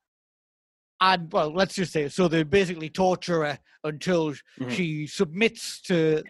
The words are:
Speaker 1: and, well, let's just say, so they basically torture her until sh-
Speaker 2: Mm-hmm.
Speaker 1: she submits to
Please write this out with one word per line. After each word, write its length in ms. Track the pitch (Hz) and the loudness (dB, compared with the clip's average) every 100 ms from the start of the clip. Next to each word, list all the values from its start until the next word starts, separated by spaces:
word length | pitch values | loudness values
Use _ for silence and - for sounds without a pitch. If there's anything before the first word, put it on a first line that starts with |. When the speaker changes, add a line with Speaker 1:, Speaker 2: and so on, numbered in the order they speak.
| _ _ _ _ _ _ _ _ _ - | _ _ _ _ _ _ _ _ _ 0
Speaker 1:
and, 320 | 185 185 160 | 2 2 0
well, 180 | 202 156 | 0 0
let's 220 | 165 190 - | 2 0 0
just 160 | 180 | -2
say, 160 | 156 143 | -2 -2
so 200 | - 180 | 2 2
they 140 | 160 | 2
basically 460 | 156 196 180 165 156 | 4 2 2 -4 -8
torture 540 | 185 185 180 - 165 | 0 2 2 -2 -2
her 160 | 147 139 _ _ | -2 -4 _ _
until 480 | 151 151 180 175 156 | -8 -6 0 0 0
sh- 80 | 135 _ - | -4 _ -8
Speaker 2:
Mm-hmm. 100 | 254 | -4
Speaker 1:
she 360 | 220 170 151 147 | -2 -2 -4 -6
submits 760 | - 175 175 226 226 - - | -2 -2 0 0 -2 -12 -10
to 420 | - 175 160 156 | 0 2 4 2